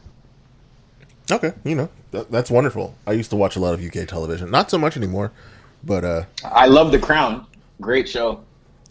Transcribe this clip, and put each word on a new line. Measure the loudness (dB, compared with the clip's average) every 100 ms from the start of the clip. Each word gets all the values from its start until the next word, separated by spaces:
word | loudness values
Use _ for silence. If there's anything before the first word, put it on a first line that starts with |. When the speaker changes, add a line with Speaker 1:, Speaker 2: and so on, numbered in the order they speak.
| -20 -20 -20 _ _ _ _ -20 _ _ -20 _ -4
Speaker 1:
Okay, | -2 -2 -4
you | -4 -4
know, | -4 -8 -12
that, | -10 -4
that's | -2 2
wonderful. | 2 2 -2 -8 -8 -4
I |
used | -2 0
to | 0
watch | 0 0
a |
lot | -2
of | -2
U | -4
K | -8 -8
television. | -6 -6 -6 0
Not | 0 0
so | 0
much | 0 -2
anymore. | -4 -4 -6 -10 -20 -20 -20 _ -4
But, | -2
uh, | -2 -4 -6 -12
Speaker 2:
I | 0 4 8
love | 8 6
The | 2
Crown. | 2 0 0 -4 -12 -20 _ -10
Great | -2 -2 -2
show. | -4 -4 -4 -14 _ _ _ -10